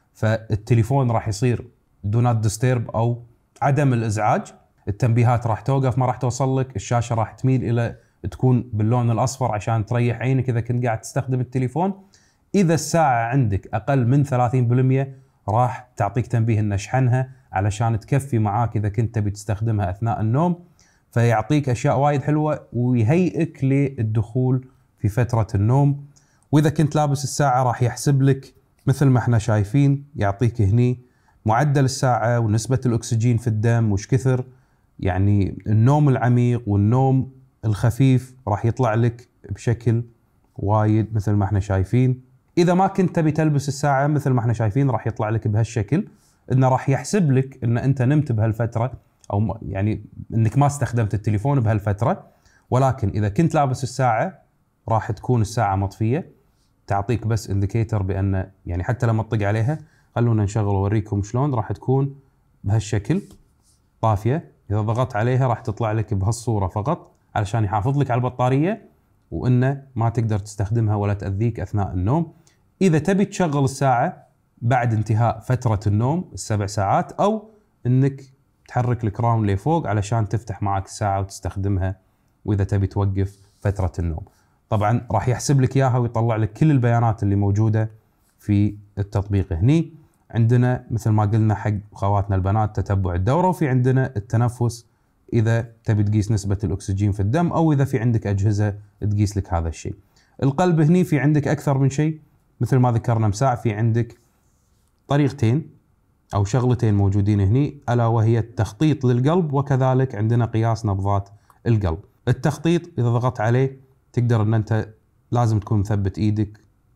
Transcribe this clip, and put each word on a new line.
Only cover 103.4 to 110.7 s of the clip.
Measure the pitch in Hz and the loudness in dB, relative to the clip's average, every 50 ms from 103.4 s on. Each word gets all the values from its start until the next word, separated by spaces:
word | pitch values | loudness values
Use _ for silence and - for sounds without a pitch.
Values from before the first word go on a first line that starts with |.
| 139 135 123 | 0 -2 -2
في | 117 - 120 104 | -2 -2 -4 -2
عندك | 104 117 117 110 117 117 120 - - _ _ _ _ _ _ _ _ _ _ _ _ _ _ _ _ _ - | 0 0 0 2 0 -2 -2 -6 -14 _ _ _ _ _ _ _ _ _ _ _ _ _ _ _ _ _ -2
طريقتين | 139 143 147 135 147 - - 110 120 156 - - - _ _ _ _ _ _ _ _ _ _ _ - | 0 2 2 0 0 0 0 0 2 0 -2 -6 -12 _ _ _ _ _ _ _ _ _ _ _ -2
أو | 98 101 | -2 -2
شغلتين | - - 131 120 127 123 - - 110 104 | 0 0 0 2 2 0 2 2 2 2
موجودين | 101 98 98 98 104 104 104 104 101 | 2 2 2 2 2 2 2 2 2
هني، | 98 95 117 131 147 - - - - - | 2 2 2 2 0 0 -4 -8 -6 -2
ألا | 120 120 117 113 | 0 0 2 2
وهي | 117 117 110 113 117 117 | 2 2 2 2 2 2
التخطيط | - - - - 104 - - - 160 156 135 - - | 0 -2 -4 -4 -4 -4 -2 0 2 2 2 2 2
للقلب | 123 123 120 127 147 165 190 175 151 135 | 2 2 2 2 2 2 2 0 0 0
وكذلك | 143 139 - 139 127 131 131 127 127 131 131 - | -2 0 0 0 2 2 2 2 2 0 0 -2
عندنا | 107 110 110 120 123 120 | -2 -2 0 2 2 0
قياس | 110 - 110 110 117 | 0 0 0 0 0